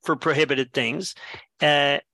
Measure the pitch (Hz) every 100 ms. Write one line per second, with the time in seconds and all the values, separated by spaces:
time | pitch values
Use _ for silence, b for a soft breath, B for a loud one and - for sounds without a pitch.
0 | - 147 165 143 151 135 127 - 117 147
1 | 190 - B B B - 151 147 143 143
2 | -